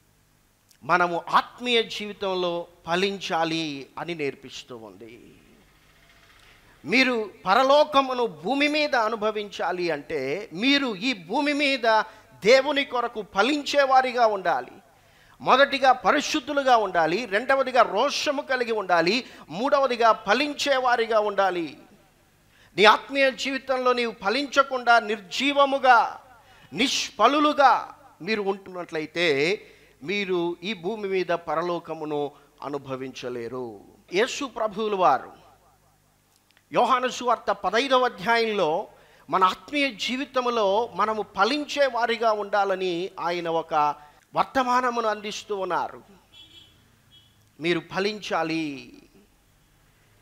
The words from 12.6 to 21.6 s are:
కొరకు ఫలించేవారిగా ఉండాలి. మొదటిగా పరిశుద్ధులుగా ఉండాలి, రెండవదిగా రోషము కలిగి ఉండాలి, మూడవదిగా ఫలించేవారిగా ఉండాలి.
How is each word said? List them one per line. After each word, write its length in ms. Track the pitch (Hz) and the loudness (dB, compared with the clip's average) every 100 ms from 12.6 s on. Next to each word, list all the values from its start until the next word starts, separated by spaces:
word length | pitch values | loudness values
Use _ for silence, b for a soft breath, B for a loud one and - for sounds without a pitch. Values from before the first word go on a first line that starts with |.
| 269 285 | 4 -2
కొరకు 400 | 277 240 240 220 196 | -2 -2 -4 -6 -8
ఫలించేవారిగా 920 | 196 226 294 277 285 277 262 254 240 226 | 0 2 2 -2 0 4 4 4 2 2
ఉండాలి. 460 | 202 180 139 - 202 _ b b b b b | 2 0 -2 -4 -16 _ b b b b b
మొదటిగా 520 | 143 247 277 269 262 | 2 4 4 4 4
పరిశుద్ధులుగా 840 | 247 185 277 - 302 277 285 262 240 | 4 4 2 0 -4 -2 -2 4 4
ఉండాలి, 480 | 196 180 - 208 | 4 0 0 0
రెండవదిగా 580 | 196 196 247 269 254 240 | -2 -4 0 0 2 4
రోషము 600 | 196 196 277 - 302 277 | 4 4 0 0 -2 -2
కలిగి 300 | 277 254 233 | -2 -2 -2
ఉండాలి, 520 | 220 185 175 165 240 - B B | -4 2 2 2 0 -4 B B
మూడవదిగా 640 | 160 269 285 269 240 226 | -4 0 2 2 2 4
ఫలించేవారిగా 1080 | 214 190 226 294 269 285 262 254 240 226 220 | 2 2 0 0 -2 -2 0 2 0 2 0
ఉండాలి. 580 | 208 196 196 175 | 0 0 0 0